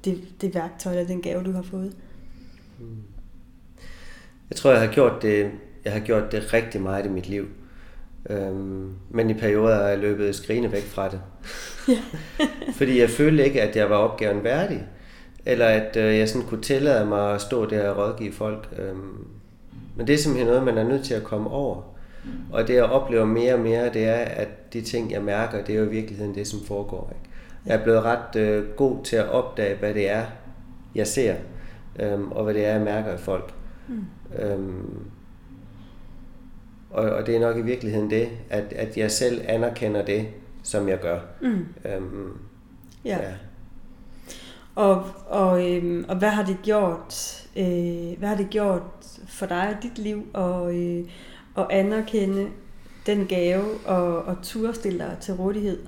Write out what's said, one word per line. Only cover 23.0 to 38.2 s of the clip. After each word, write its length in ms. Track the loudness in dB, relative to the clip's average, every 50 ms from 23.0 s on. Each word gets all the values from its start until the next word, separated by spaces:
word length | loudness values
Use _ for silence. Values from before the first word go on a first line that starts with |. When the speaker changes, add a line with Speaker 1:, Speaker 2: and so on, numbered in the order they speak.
| 2 4 4 4 4
Speaker 2:
mere 300 | 4 4 4 4 4 4
og 60 | 4
mere, 320 | 4 4 4 4 2 2
det 120 | 2 2 2
er, 120 | 4 4 2 0
at 480 | -2 -2 -4 -4 -4 -6 -14 -18 -8
de 80 | -8 -8
ting, 320 | -6 -2 -2 -2 -2 -2
jeg 100 | -2 -2
mærker, 420 | 0 0 0 0 0 0 -2 -4 -2
det 100 | 0 2
er 40 | 2
jo 60 | 2
i 60 | 2
virkeligheden 440 | 0 -2 -4 -4 -6 -6 -6 -4 -4
det, 120 | -4 -6
som 140 | -6 -6 -8
foregår, 520 | -6 -4 -4 -4 -4 -4 -6 -6 -6 -8 -8
ikke? 160 | -10 -10 -12 -14 -14 -14 -14 -16 -12 -2
Jeg 80 | 0 0 2
er 20 | 4
blevet 180 | 6 6 6 6
ret, 320 | 4 0 0 -2 -4 0
øh, 280 | 2 4 4 4 2 0 -2 0
god 280 | 2 2 2 2 0 -4
til 120 | 0 0
at 120 | 2 2 2
opdage, 480 | 2 0 0 0 -2 -2 0 0 0
hvad 180 | 0 -2 0 0
det 160 | 2 2 2
er, 140 | 2 0 -2 -4 -10 -14 -16 -16 -16 -16 -16 -16 -18 -18 -18 -6 -2
jeg 120 | -2 -2
ser, 280 | 0 2 2 2 2 2 0 -6 -10 -12 -12 -12 -12 -14 -14 -16 -14 -6 -4
øhm, 320 | -2 -2 -2 -2 -4 -4
og 120 | -4 -2 -2
hvad 100 | 0 0
det 120 | 2 2
er, 60 | 2
jeg 120 | 2 2 2
mærker 300 | 2 0 -2 -2 -2 -6
i 40 | -6
folk. 360 | -4 -2 -2 -2 -4 -8 -12 -12 -12 -12 -14 -14 -12 -10
Speaker 1:
Mm. 160 | -8 -8 -8 -10 -12 -16 -16 -10 -8 -4
Speaker 2:
Øhm, 560 | -2 -2 -2 -2 -4 -6 -6 -8 -8 -8 -10 -10 -12 -14 -16 -18 -20 -20 -20 -20 -20 -20 -18 -18 -18 -18 -18 -18 -18 -18 -18 -18 -16 -16 -16 -16 -16 -16 -18 -18 -18 -18 -18 -18 -18 -20 -20 -20 -20 -6
og, 140 | 0 0 2 2
og 160 | 2 0 2
det 100 | 2 4
er 40 | 4
nok 160 | 4 4 2
i 60 | 2
virkeligheden 480 | 0 -2 -2 -2 -2 -2 0 0 0 2
det, 180 | 2 2